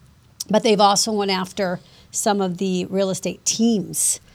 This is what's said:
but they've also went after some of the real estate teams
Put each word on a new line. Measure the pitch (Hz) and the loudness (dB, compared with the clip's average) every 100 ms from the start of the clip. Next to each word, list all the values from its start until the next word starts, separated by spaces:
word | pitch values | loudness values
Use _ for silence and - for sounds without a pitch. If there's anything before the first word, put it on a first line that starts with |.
| - _ _ - - | -20 _ _ -12 -2
but | 214 | 2
they've | 226 208 | 4 4
also | 202 196 - | 6 4 0
went | 214 202 | -2 0
after | 185 185 - 190 180 - - - | 0 -2 -4 -4 -4 -10 -20 -14
some | - 220 202 | -4 -2 0
of | 190 175 | -2 -2
the | 190 180 185 | -2 -2 -2
real | 190 190 | -2 -2
estate | 185 185 185 | -2 -6 -6
teams | - - 226 220 160 156 - - - | -4 0 2 2 -2 -4 -2 -4 -8